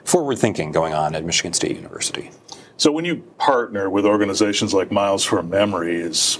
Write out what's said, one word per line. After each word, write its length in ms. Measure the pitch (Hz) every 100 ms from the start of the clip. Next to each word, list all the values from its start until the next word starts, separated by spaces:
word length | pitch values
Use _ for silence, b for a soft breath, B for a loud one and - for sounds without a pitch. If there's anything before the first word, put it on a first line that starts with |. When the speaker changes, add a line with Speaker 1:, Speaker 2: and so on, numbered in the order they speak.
| -
Speaker 1:
forward 320 | 180 143 123
thinking 340 | 120 95 80
going 220 | 80 82
on 220 | 76 76 80
at 100 | 82
Michigan 280 | - 87
State 220 | 85 76 -
University. 540 | 87 - - - - - B B B -
Speaker 2:
So 140 | 151
when 140 | 151 175
you 180 | 165 - -
partner 500 | - 127 113 101 98
with 160 | 95 104
organizations 640 | 104 101 95 107 101 104 98
like 160 | 90
Miles 340 | 101 101 98 -
for 160 | 98
Memories, 920 | 87 95 104 95 85 85 85 78 - -